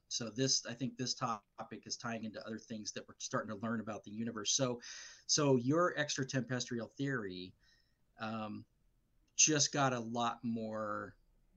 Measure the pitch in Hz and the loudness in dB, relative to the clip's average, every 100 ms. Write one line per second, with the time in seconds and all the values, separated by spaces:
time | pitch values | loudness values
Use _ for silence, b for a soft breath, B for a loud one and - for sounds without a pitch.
0 | _ - 113 104 135 - 107 117 127 - | _ -6 -4 0 2 2 0 -4 -4 -2
1 | 123 - 127 107 - - - 110 - - | -4 0 0 -2 -6 -14 -10 -10 -8 -8
2 | 120 113 110 107 110 110 - 110 104 - | -4 -4 -6 -8 -8 -10 -8 -8 -6 -8
3 | - - - 127 110 104 113 113 104 101 | -12 -12 -4 -2 -2 -4 -2 -2 -4 -8
4 | - 104 117 107 101 - 127 120 B B | -8 -6 -4 -2 2 2 2 0 B B
5 | B B - - 147 131 120 160 175 151 | B B 0 4 6 6 6 6 4 2
6 | 139 - 131 135 117 127 - 117 107 - | -2 0 0 0 0 -2 -2 -4 -6 -2
7 | 139 131 101 90 92 - b b b b | -2 0 -4 -6 -10 -14 b b b b
8 | _ - 113 110 107 104 - _ _ _ | _ -8 -4 -4 -4 -8 -12 _ _ _
9 | _ _ _ - - 151 - 151 131 123 | _ _ _ 4 6 6 2 4 2 2
10 | 113 120 117 - 120 113 110 110 107 104 | -2 0 0 0 -2 0 -2 -2 -2 -4
11 | 107 - _ _ _ | -6 -12 _ _ _